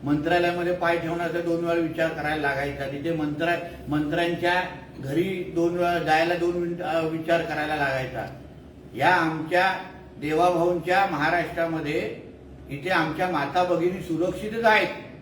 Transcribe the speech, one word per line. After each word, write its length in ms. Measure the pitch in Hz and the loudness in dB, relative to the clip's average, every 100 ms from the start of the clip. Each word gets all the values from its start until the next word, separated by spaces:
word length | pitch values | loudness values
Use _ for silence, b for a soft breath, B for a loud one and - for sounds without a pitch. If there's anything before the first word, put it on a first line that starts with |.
मंत्रालयामध्ये 680 | 143 147 160 175 175 175 175 | 2 0 4 4 4 2 0
पाय 260 | 175 170 170 | 0 2 0
ठेवण्याचा 420 | 165 170 170 170 | 0 -2 -2 -2
दोन 240 | 170 165 | 0 0
वेळा 160 | 170 170 | 2 0
विचार 280 | 165 160 165 | 0 0 -2
करायला 400 | 160 151 156 147 | 0 -2 0 0
लागायचा, 400 | 135 143 143 139 | 0 -2 -4 -6
जिथे 260 | 143 160 | -4 -2
मंत्रा-, 760 | 165 147 147 165 170 - - - | -2 -2 0 0 0 -4 -10 -2
मंत्र्यांच्या 720 | 147 151 165 170 170 175 180 180 - - - | 0 2 0 0 2 2 2 -2 -8 -14 -12
घरी 540 | 135 151 190 185 147 | -2 0 0 -2 -4
दोन 220 | 165 170 175 | 0 0 2
वेळा 220 | 175 170 | 2 2
जायला 360 | 156 156 170 | 2 2 4
दोन 160 | 175 175 | 2 0
मिनिट, 320 | 175 175 170 | 0 -2 -4
अ, 180 | 170 165 | -2 0
विचार 420 | 160 160 160 170 | 0 -2 0 0
करायला 340 | 156 151 151 151 | 2 -2 -2 0
लागायचा. 500 | 139 131 127 120 - - - - - - - 110 | 0 0 -4 -6 -8 -12 -16 -18 -20 -20 -14 2
या 180 | 156 | 4
आमच्या 600 | 180 160 160 160 180 190 185 - - - - | 6 2 -2 0 2 4 0 -8 -14 -18 -8
देवाभाऊंच्या 840 | 143 156 180 175 170 175 175 185 190 | -2 4 4 4 2 2 2 4 4
महाराष्ट्रामध्ये 1120 | 151 156 175 156 170 165 160 147 165 214 - - - - - - | 2 2 2 0 -2 0 0 -2 -2 -2 -8 -14 -18 -18 -18 -10
इथे 200 | 139 180 | -8 0
आमच्या 380 | 180 156 156 180 | 2 2 0 0
माता 360 | 156 139 180 | 0 0 2
भगिनी 360 | 180 165 175 190 | 2 2 2 -2
सुरक्षितच 640 | - 160 180 180 214 226 | -4 0 0 -2 -6 2
आहेत. 240 | 226 214 185 - - - | 4 4 2 -4 -12 -18